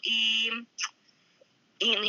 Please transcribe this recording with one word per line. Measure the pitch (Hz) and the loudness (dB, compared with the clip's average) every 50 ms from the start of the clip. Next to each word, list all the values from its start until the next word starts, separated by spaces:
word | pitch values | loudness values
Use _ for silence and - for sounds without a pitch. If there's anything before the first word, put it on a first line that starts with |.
| - | -2
e | 233 233 226 226 226 226 226 226 233 233 240 233 - _ - - - - _ _ _ _ _ _ _ _ _ - - _ _ _ _ _ - | -2 0 2 2 2 2 2 0 0 -2 -4 -8 -10 _ -8 -8 -8 -8 _ _ _ _ _ _ _ _ _ -20 -20 _ _ _ _ _ -2
em, | 214 233 220 208 214 | 0 2 2 2 2